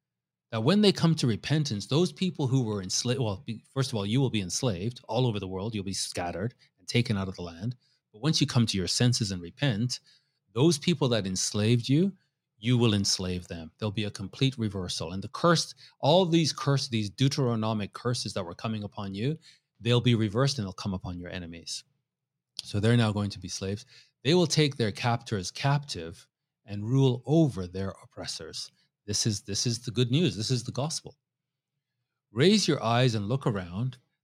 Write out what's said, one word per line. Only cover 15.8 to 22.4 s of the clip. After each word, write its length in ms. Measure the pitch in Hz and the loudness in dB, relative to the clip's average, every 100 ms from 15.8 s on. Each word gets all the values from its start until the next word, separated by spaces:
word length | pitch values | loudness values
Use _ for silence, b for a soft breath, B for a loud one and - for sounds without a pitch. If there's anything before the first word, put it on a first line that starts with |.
| B B | B B
all 240 | 131 175 | 4 6
these 300 | 180 170 156 | 6 4 2
curses, 340 | - - 135 - | 0 0 0 0
these 220 | 113 101 | -2 -2
Deuteronomic 840 | - 135 147 123 113 110 107 98 | 0 0 2 0 0 0 -2 -4
curses 400 | - 123 123 107 | -6 -4 -4 -4
that 120 | 101 | -6
were 100 | 85 | -8
coming 300 | 90 110 110 | -8 -6 -6
upon 300 | 101 - 98 | -8 -8 -8
you, 240 | 98 127 160 b b _ _ | -4 -4 -4 b b _ _
they'll 200 | 110 123 | 2 4
be 140 | 123 | 6
reversed 440 | 113 110 107 139 139 | 4 2 2 0 0
and 80 | 95 | -6
they'll 60 | |
come 220 | - 107 | -6 -4
upon 240 | 92 95 90 | -4 -6 -8
your 120 | 87 | -8
enemies. 540 | 90 85 85 82 - - _ _ _ _ _ | -10 -10 -14 -12 -12 -14 _ _ _ _ _